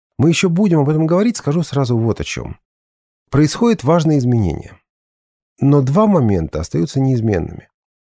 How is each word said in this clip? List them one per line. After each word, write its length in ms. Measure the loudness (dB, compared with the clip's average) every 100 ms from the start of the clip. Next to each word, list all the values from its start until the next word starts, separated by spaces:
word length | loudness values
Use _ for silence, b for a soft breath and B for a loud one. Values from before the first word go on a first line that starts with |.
| _ -2
Мы 120 | 0
еще 200 | 2 0
будем 300 | 0 2 2
об 120 | 2
этом 180 | 0 0
говорить, 300 | 0 0 -2
скажу 260 | -4 -4
сразу 340 | -2 -2 -2 0
вот 220 | -2 -4
о 40 |
чем. 360 | -6 -8 -12 -14 _ _ _ _ _ _ -4
Происходит 520 | 0 2 2 0 0
важное 360 | 0 0 2 0
изменение. 600 | 2 0 0 -4 -10 -20 _ _ _ _ _ _ _ -2
Но 240 | 2 2
два 240 | 2 2 2
момента 540 | 2 2 0 -2 -6
остаются 400 | -4 -4 -2 -2
неизменными. 680 | 0 0 0 -2 -4 -10 -20 _ _ _ _